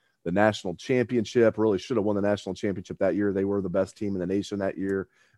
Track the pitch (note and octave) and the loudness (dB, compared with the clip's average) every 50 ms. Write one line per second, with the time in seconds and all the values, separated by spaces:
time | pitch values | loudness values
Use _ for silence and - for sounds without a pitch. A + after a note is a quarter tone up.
0 | _ _ _ _ - F2 F2 G2+ G#2+ A2 G#2+ - - F#2 E2+ - - - C3 B2+ | _ _ _ _ -6 -2 2 4 4 4 4 2 -4 -8 -8 -6 -4 0 0 0
1 | A#2+ A#2 B2 A#2 G#2 - - B2 A2+ A2 - G#2+ A2 A2 G2 F2+ - - C3 A2 | 0 0 0 -2 -2 2 4 4 4 4 4 4 2 2 2 0 0 -2 -2 0
2 | G2 G#2+ G2+ G2+ G2 G2+ G#2 G2+ - G2 F#2 - - G#2 F#2 G2 F#2 - E2+ - | 0 0 0 0 2 0 0 0 -2 -6 -8 -4 -4 -4 -4 -6 -8 -10 -4 0
3 | G2 F#2+ E2+ G2+ G2+ G2+ F#2+ G2 G2 G2 G2+ G2+ F#2+ F#2 E2+ G2 F#2+ F#2 - - | 0 0 2 2 0 0 0 0 0 0 0 -2 -2 0 0 0 0 -2 -4 -6
4 | G#2+ G2+ G2 F#2 F2 F2 F#2+ G2+ F#2+ - G#2 G2+ G2 F#2+ - - F#2+ F#2+ G2 G2 | -6 -4 -4 -2 -2 0 0 -2 -2 -2 -4 -4 -4 -4 -4 -4 -4 -2 -2 -4
5 | F2+ - _ _ _ _ _ | -4 -6 _ _ _ _ _